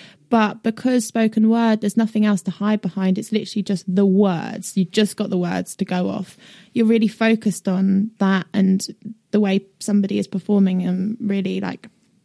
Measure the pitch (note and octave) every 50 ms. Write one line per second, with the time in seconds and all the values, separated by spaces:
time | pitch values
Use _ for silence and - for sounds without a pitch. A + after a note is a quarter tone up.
0 | - - - _ _ - A#3+ A3+ G#3+ G#3 - - - A3+ A3 - - B3+ B3+ B3
1 | A3 - - A#3 A3 A3 A3 A3 G#3+ A3 A3+ A#3 A#3 A3+ A3 G#3+ A3 G#3 - A#3
2 | A3+ G#3+ - G#3+ G#3+ G#3 G#3 F3+ - F#3+ F3 - G3+ G#3 G#3+ G#3 - F3+ - F#3+
3 | F#3+ F#3+ F#3+ - - - G#3+ G#3+ - - - G#3+ F#3+ - G3+ F3 - F#3+ F3+ G3
4 | G3+ G3 F#3 G3 G#3 G3 F3 D#3 - - - - - - - G3 F3+ E3+ - A3
5 | G#3+ G#3 - - G#3 - G3 F3+ F3 E3+ F#3 F#3 F3+ - - - F#3+ - F3+ F3+
6 | F#3 G3 G3 - F#3 - - _ - - - - - _ - A#3+ A3+ A3 A#3 A3+
7 | A3+ G#3 - - A3 A3+ A3+ A3 - G#3+ F3 - - G3 F#3 F#3+ F#3+ G3 F#3+ G3
8 | G#3 A3+ - - G3 F#3+ F#3+ F#3 - - - G3+ F#3+ F#3+ F#3+ F#3+ - - - _
9 | - A3 A3 _ _ _ - G#3 G#3 G3 F#3+ G3 G3 - _ - - - G3+ G3+
10 | G3 G3 G3+ G3+ G3 - - F#3+ - - G#3 G3+ G3 F#3 F#3 F#3 F3+ F3+ F3+ F#3
11 | F#3 G#3+ A3 - A3 G3+ G3 G3 F#3+ F#3+ F#3+ F#3+ G3+ F#3+ - - - - _ _
12 | _ _ _ _ _